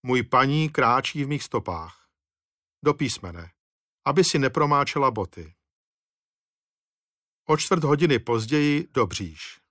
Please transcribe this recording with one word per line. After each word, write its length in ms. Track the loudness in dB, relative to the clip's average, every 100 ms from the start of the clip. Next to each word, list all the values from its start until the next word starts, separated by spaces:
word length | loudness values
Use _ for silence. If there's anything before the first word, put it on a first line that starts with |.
Můj 200 | 0 0
paní 480 | 2 2 4 2 0
kráčí 540 | 2 2 2 0 -6
v 40 | -6
mých 140 | -6
stopách. 680 | -4 -6 -4 -10 -12 -18 _ _ _ _ _ _ _ _
Do 100 | -2
písmene, 580 | -2 -4 -6 -10 -14 -18 _ _ _ _ _
aby 200 | 0 2
si 140 | 2 2
nepromáčela 720 | 0 2 2 2 2 0 0
boty. 440 | 0 -8 -10 -20 _ _ _ _ _ _ _ _ _ _ _ _ _ _ _ _ _ _ _ -2
O 80 | -2
čtvrt 280 | 2 0
hodiny 340 | 2 2 2 0
později 720 | 0 -2 0 0 2 0 -2
Dobříš. 680 | -2 -2 -4 -10 -12 -20 -20 _